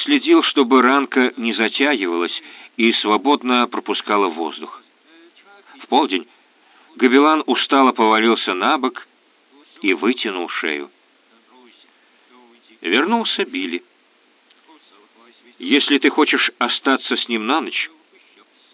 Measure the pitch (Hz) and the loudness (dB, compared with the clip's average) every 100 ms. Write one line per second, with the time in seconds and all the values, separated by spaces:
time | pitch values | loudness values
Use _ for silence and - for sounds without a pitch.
0 | - 147 160 165 143 - 123 131 123 139 | 0 0 4 2 2 2 4 4 4 2
1 | 131 135 123 - 113 104 110 - 143 139 | 0 0 0 -2 -4 -2 -2 0 0 0
2 | 92 85 87 - - - - - 113 107 | -2 -2 -4 -6 -14 -20 -12 0 0 2
3 | 107 104 131 143 123 123 120 110 - 101 | 0 0 2 0 0 0 0 -4 -6 -6
4 | - 104 98 80 80 76 76 - _ _ | -2 0 0 -2 -8 -10 -16 -18 _ _
5 | _ _ _ _ _ - - - - 131 | _ _ _ _ _ -20 -20 -20 -2 0
6 | 156 95 80 _ _ _ _ _ _ - | 0 -2 -6 _ _ _ _ _ _ 0
7 | 123 131 151 156 135 120 - 139 131 123 | 2 4 4 2 0 -4 0 4 4 4
8 | 110 110 113 113 - 92 107 147 127 123 | 2 4 2 0 -2 -2 0 0 -2 -6
9 | - _ _ _ _ _ _ _ 101 87 | -16 _ _ _ _ _ _ _ -2 0
10 | 98 123 113 92 82 - 80 73 69 _ | 0 -2 -4 -6 -8 -6 -6 -6 -10 _
11 | _ _ _ 113 _ 127 123 104 _ _ | _ _ _ _ _ _ _ _ _ _
12 | _ _ _ 123 120 117 _ 113 - 110 | _ _ _ _ _ _ _ _ -2 0
13 | 170 233 220 - 190 90 90 85 - _ | 0 -2 -2 -4 -6 -6 -8 -8 -12 _
14 | _ _ _ _ _ _ _ 156 113 101 | _ _ _ _ _ _ _ _ _ _
15 | 104 107 117 _ _ 120 90 135 123 143 | _ _ _ _ _ -12 0 0 2 2
16 | 143 147 143 135 - - 120 - 139 131 | 2 2 2 0 -2 -2 -4 -2 0 -2
17 | - 117 - 113 107 156 104 - - _ | -2 -6 -4 -4 -2 -4 -4 -6 -8 _
18 | _ _ _ _ _ _ _ | _ _ _ _ _ _ _